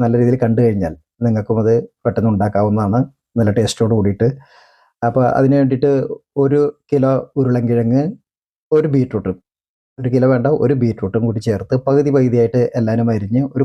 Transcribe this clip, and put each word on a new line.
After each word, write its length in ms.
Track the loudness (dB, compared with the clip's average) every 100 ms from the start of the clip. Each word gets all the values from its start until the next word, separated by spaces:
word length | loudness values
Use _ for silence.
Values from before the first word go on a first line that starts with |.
നല്ല 100 | 0 2
രീതിയിൽ 160 | 2 2
കണ്ടു 160 | 0 2 0
കഴിഞ്ഞാൽ 300 | 0 -4 -8 _ -6 -2
നിങ്ങൾക്കും 320 | -2 -2 -2
അത് 100 | 2 0 -2 _
പെട്ടെന്ന് 280 | -4 -2 0
ഉണ്ടാക്കാവുന്നതാണ്, 680 | 0 0 0 0 0 0 0 -2 -8 _ -2
നല്ല 160 | 0 0
ടേസ്റ്റോട് 380 | -2 -2 0 0
കൂടിയിട്ട്. 320 | 0 0 -2 -2 -12 -20 _ _ _ _ -2
അപ്പോൾ 180 | 0 0 2
അതിന് 180 | 2 2
വേണ്ടിയിട്ട് 300 | 2 0 0 0 -2 -8 _ -2
ഒരു 180 | 0 0 0 -4 _
കിലോ 200 | 0 0 0 -2 -2
ഉരുളൻകിഴങ്ങ്, 680 | 0 0 0 0 0 0 -2 -6 _ _ _ _ _ 0
ഒരു 100 | 2 0
ബീട്രൂട്ട്, 380 | 0 -2 -4 -8 _ _ _ _ _ -10
ഒരു 80 | -2
കിലോ 140 | 2 2
വേണ്ട, 160 | 2 0 0
ഒരു 100 | 0 0
ബീട്രൂട്ടും 420 | 0 -2 -4 -2 -2
കൂടി 120 | -2 -2
ചേർത്ത് 280 | -4 -2 -4 0
പകുതി 240 | 0 2 2
പകുതിയായിട്ട് 440 | 2 2 2 0 0 0
എല്ലാവരും 300 | -2 0 0
അരിഞ്ഞ് 280 | -2 -2 -2 -2
ഒരു 100 | -2